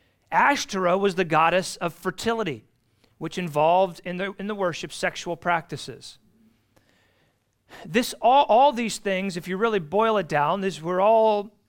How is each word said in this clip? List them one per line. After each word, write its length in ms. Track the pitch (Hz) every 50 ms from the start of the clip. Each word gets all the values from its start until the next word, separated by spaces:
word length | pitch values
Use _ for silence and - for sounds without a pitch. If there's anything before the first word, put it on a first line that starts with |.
| _ _ _ _ _ -
Ashtoreth 640 | 165 180 240 277 285 269 - - 202 190 185 175 180 196
was 140 | 196 202 170
the 100 | 180 180
goddess 520 | 156 156 156 160 165 175 190 175 - -
of 180 | - 180 170 -
fertility, 680 | - - 185 - - - 226 233 226 214 165 127 107 _ _ _ _ _ _ _ _ _ _ _ -
which 180 | 160 165 -
involved 640 | 190 180 165 143 147 151 160 175 185 190 185 165 - -
in 120 | 180 180
the, 180 | 180 196 196 208 -
in 80 | 190
the 80 | 208 214
worship 360 | 202 190 175 151 - - 151
sexual 460 | - - 190 175 - - - 180 170
practices. 840 | - - 175 175 165 - - 147 127 - - 117 - - - - _ _ _ _ _ _ _ _ _ _ _ _ _ _ _ _ _ _ _ _ _ _ _ _ _ _ _ _ _ _ _ - - -
This, 300 | 165 160 240 240 - - -
all, 240 | - 233 262 285 285
all 260 | - 208 247 277 294
these 260 | 247 233 240 208 - -
things, 380 | - 202 190 185 196 196 165
if 100 | 175 156
you 100 | 180 185
really 220 | 190 226 233 214 190
boil 380 | 156 147 180 208 226 226 220
it 120 | 202 175 147
down, 340 | 160 147 143 151 180 202
these 180 | 190 190 156 151
were 220 | 156 170 180 185
all, 520 | 196 214 226 220 220 220 208 208 202 220 _ _ _